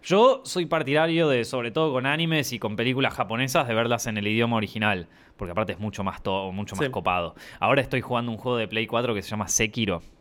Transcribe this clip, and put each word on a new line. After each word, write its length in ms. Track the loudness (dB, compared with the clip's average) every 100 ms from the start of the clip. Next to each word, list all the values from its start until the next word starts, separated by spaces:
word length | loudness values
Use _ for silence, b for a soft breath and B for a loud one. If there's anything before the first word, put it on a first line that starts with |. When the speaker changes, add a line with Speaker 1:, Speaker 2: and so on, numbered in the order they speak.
Speaker 1:
yo 380 | 2 6 6 4
soy 220 | -2 -4 -2
partidario 640 | -2 2 2 4 4 4
de, 160 | 2 0
sobre 260 | -4 -4
todo 220 | 0 0
con 120 | 2 0
animes 460 | 0 2 2 0
y 80 | -4
con 160 | -4 0
películas 380 | 0 2 0
japonesas, 520 | 0 -4 0 0 0 2
de 80 | 0
verlas 320 | 2 0 -2
en 100 | -2
el 100 | 0
idioma 300 | 2 4 2
original. 500 | -2 0 0 0 -4 b b _
Porque 140 | -6
aparte 180 | -4 -4
es 60 | -4
mucho 240 | -6 -4
más 180 | -6 -4
to-, 300 | -4 -2 -2
mucho 240 | -6 -6 -4
más 100 | -4
Speaker 2:
Sí. 60 |
Speaker 1:
copado. 420 | -2 0 0 -2 -8 B B
Ahora 200 | 2 2
estoy 200 | 2 -2
jugando 280 | -2 -2 -2
un 60 | -4
juego 200 | -2 -2
de 100 | 0
Play 200 | -2 0
cuatro 260 | 0 0
que 80 | -2
se 80 | -4
llama 180 | -6 -2
Sekiro, 540 | 0 0 0 0 -2 -6 -20